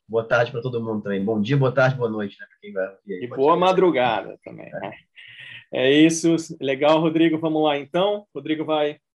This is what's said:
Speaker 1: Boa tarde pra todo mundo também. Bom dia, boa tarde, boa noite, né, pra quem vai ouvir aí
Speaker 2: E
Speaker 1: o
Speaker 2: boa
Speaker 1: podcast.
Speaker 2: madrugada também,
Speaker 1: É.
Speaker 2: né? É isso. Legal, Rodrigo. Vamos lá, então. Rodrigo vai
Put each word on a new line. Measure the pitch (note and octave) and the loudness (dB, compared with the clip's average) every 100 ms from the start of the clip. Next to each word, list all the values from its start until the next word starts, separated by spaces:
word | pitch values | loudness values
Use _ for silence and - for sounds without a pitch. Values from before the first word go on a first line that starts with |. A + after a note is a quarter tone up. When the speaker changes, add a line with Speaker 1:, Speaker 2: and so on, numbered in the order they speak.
| - | -6
Speaker 1:
Boa | A2 A2+ | -4 0
tarde | A#2+ A#2+ | 0 0
pra | A#2+ | -4
todo | B2 A#2 | -6 -6
mundo | A#2 G#2+ | -6 -6
também. | G#2 G2 | -4 -4
Bom | G2 A2 | -2 -2
dia, | G#2 C#3+ | 0 0
boa | C3 | 2
tarde, | B2+ C3 B2 | 2 2 0
boa | A#2 | -4
noite, | G#2+ G2+ - | -4 -8 -10
né, | - | -20
pra | _ | _
quem | G#2 | -12
vai | G2 F#2+ | -8 -8
ouvir | G2 G2+ | -10 -12
aí | F#2 | -10
Speaker 2:
E | A#2+ | -8
Speaker 1:
o | |
Speaker 2:
boa | B2 C#3 | 0 2
Speaker 1:
podcast. | E3+ | 4
Speaker 2:
madrugada | F3+ F3+ F3+ C3 B2 G#2+ - - | 4 4 4 4 2 0 -4 -14
também, | - A#1 - | -18 -18 -16
Speaker 1:
É. | - | -12
Speaker 2:
né? | G2 - _ - - - - - - | -12 -14 _ -20 -20 -20 -20 -20 -10
É | C3 C3 | 0 4
isso. | C#3+ D#3+ E3 E3+ E3 D#3+ E3 | 6 6 4 2 0 -2 -6
Legal, | C3+ C3+ D3 D#3+ | -4 0 4 4
Rodrigo. | E3 D#3+ E3 D#3 | 2 2 2 0
Vamos | D#3+ D#3 | -2 0
lá, | D#3 C#3+ | 0 -2
então. | C#3 E3+ G3 G#3 G#3 | -4 -2 0 -2 -8
Rodrigo | D3+ C#3+ D3+ | -12 -6 -6
vai | D3+ D#3 D3+ D3 _ _ | -2 -2 -2 -4 _ _